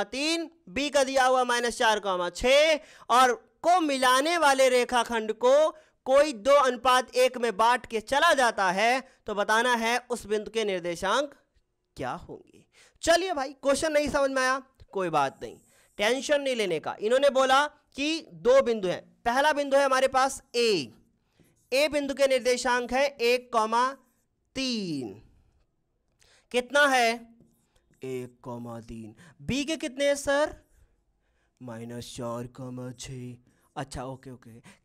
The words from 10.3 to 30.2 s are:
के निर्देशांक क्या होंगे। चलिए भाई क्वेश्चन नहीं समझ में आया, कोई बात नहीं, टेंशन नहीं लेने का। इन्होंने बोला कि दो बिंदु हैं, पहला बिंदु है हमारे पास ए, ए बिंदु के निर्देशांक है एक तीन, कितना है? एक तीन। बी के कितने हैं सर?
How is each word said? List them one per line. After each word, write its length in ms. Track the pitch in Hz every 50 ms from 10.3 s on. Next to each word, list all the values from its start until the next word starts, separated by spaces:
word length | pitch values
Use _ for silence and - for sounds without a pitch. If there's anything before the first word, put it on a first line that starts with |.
| 214 214 208 202
के 140 | - 226 220
निर्देशांक 720 | 202 190 180 170 175 170 165 190 190 220 262 294 285 - _ _ _ _ _ _ _ _ _ _ _ _
क्या 160 | - 139 123
होंगे। 540 | 147 180 - - - - - _ - - _ _ _ _ _ _ _ _
चलिए 300 | - 320 330 339 370 381
भाई 200 | 339 285 262 285
क्वेश्चन 400 | 269 - - 269 277 269 330 320
नहीं 160 | 302 294 294 269
समझ 220 | 294 285 277 269
में 120 | 269 262
आया, 200 | 254 254 262 277 254 _ _ _ - _
कोई 180 | - 196 185 170
बात 280 | 156 151 139 135 - -
नहीं, 180 | 131 110 - - _ _ _ _ _ _ _
टेंशन 440 | - 208 220 247 269 220 - 294 285
नहीं 160 | 277 269 254
लेने 240 | 226 208 180 165 151
का। 160 | - 131 - -
इन्होंने 300 | - 220 247 269 285 277
बोला 360 | 240 262 262 262 262 277 294
कि 600 | 294 - _ _ _ _ 254 285 302 320 320 - -
दो 300 | 175 156 165 233 262 269
बिंदु 260 | 262 240 226 220 185 180
हैं, 140 | 156 110 - _ _ _ -
पहला 280 | 240 240 269 285 311
बिंदु 240 | 294 285 285 277 269
है 80 | 277 277
हमारे 240 | 269 262 262 262 262
पास 340 | 262 254 262 269 - - - _ -
ए, 380 | 240 240 226 202 165 131 - - _ _ _ _ _ _ _ _ _ _ _ _ _ _ _
ए 160 | 247 269 302 311
बिंदु 260 | 285 294 285 269 277
के 120 | 262 277
निर्देशांक 680 | 269 262 254 226 247 247 240 - 254 240 247 240 240
है 140 | 247 262 285
एक 500 | 277 - - 233 233 247 247 247 - - 226 214 220 220 226 247 262 277 - _ _ _ _ _ _ _ _ _ _ -
तीन, 680 | 262 269 254 240 220 196 175 151 135 123 101 95 107 - _ _ _ _ _ _ _ _ _ _ _ _ _ _ _ _ _ _ _ _ _ _ _ _ _
कितना 340 | - 240 247 240 247 285 294
है? 280 | 277 262 254 233 226 226 240 - - - _ _ _ _ _ _ _ _ _ _ _ _ _
एक 800 | - 131 131 127 123 123 123 _ - 123 120 120 120 120 117 117 110 -
तीन। 260 | 120 113 113 107 110 - - - _ -
बी 220 | 143 151 233 277 285
के 120 | 285 320
कितने 300 | 277 320 302 247 269 277
हैं 80 | 285 285
सर? 400 | 285